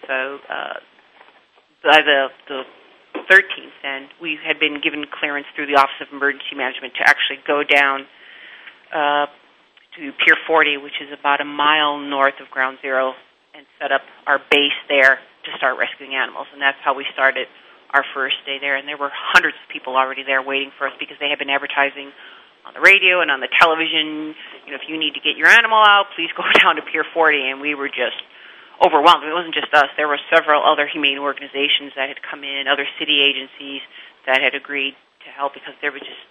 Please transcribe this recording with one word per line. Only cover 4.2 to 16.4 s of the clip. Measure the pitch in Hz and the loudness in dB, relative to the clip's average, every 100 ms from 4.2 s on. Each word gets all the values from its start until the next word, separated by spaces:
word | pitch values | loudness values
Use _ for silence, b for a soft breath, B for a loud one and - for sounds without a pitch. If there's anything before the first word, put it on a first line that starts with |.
we | 170 151 | -10 -8
had | 160 151 | -4 -2
been | 156 147 | -2 -2
given | 156 147 147 | -6 -6 -12
clearance | - 151 143 139 | -8 -6 -6 -8
through | - 143 | -10 0
the | 143 | 2
Office | 139 - | 2 -2
of | 139 | -14
Emergency | 139 143 139 - | -4 -2 -2 -10
Management | 143 127 127 131 | -6 -6 -6 -12
to | - - | -2 0
actually | 147 - 135 - | 2 0 -4 -2
go | 147 | -2
down, | 147 143 139 135 135 B B B B B B B _ | 4 4 4 0 -8 B B B B B B B _
uh, | 160 147 147 143 - _ _ _ _ _ - | -2 0 0 -2 -6 _ _ _ _ _ -16
to | 147 - | -14 -2
Pier | - 160 - | 2 2 4
forty, | 160 151 143 | 2 2 -2
which | 143 - | -8 -14
is | 143 | -12
about | 143 143 143 | -4 0 0
a | |
mile | 147 147 147 156 151 147 | -2 0 2 4 2 0
north | 143 143 135 139 | -4 2 0 0
of | 135 | -12
Ground | 135 131 131 | -4 -4 -4
Zero, | 139 131 131 131 _ _ _ | -4 -2 -2 -6 _ _ _
and | 151 139 _ | -20 _ _
set | 143 | -2
up | 139 - - - | -2 -4 -12 -2
our | 139 - | -2 2
base | 147 143 139 - | 2 2 -2 -2
there | 143 131 131 - _ | 2 4 2 -4 _
to | - - | -16 -4
start | 135 127 | -4 -2
rescuing | 98 - 135 | -6 -6 -10
animals. | 135 123 - | -6 -6 -8